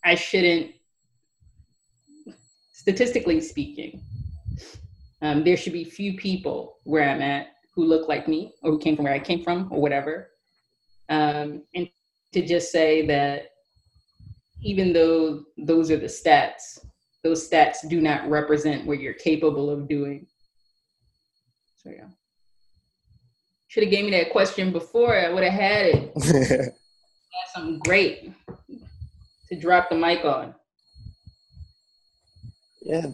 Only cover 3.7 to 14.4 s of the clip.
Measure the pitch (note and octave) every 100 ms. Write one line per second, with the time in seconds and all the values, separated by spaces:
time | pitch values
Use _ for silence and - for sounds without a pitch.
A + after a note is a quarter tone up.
3.7 | - - - - - - - - - -
4.7 | - - - - _ D3+ D3 E3 F3+ -
5.7 | E3+ E3 - G3+ F#3+ G3 F#3 D3 - -
6.7 | - - D3+ C#3+ C#3 C#3 C#3+ - _ _
7.7 | - E3 D#3+ D#3 D3 D3+ D#3 G#3 - E3
8.7 | D3+ D#3 D3+ C#3+ C#3 C#3+ E3+ F3 F3 F#3
9.7 | D3 C#3+ C#3 C#3 E3 - _ _ _ _
10.7 | _ _ _ - D#3 D3+ D3 D3 D3 -
11.7 | F3 F3 _ _ _ _ F#3+ D3+ E3+ E3+
12.7 | E3+ D#3 D#3 D3+ C#3+ C#3+ C#3+ - _ _
13.7 | _ _ _ _ _ - -